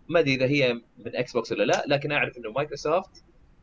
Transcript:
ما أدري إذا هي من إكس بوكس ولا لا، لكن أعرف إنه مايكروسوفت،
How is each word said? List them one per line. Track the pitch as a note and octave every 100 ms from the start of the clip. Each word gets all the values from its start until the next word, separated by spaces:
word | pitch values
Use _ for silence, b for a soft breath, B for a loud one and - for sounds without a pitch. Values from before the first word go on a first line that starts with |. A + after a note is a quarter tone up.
| -
ما | E3+
أدري | C#3+
إذا | C3 C3
هي | C#3+ B2+
من | A#2+ - - A#2+ F2+
إكس | B2
بوكس | A#2+ -
ولا | G#2+
لا، | A2+ F#3+ -
لكن | C#3+ D3
أعرف | C#3+ B2 B2
إنه | A2
مايكروسوفت، | B2 D3 C#3 D3+ E3+ - - _ _ - _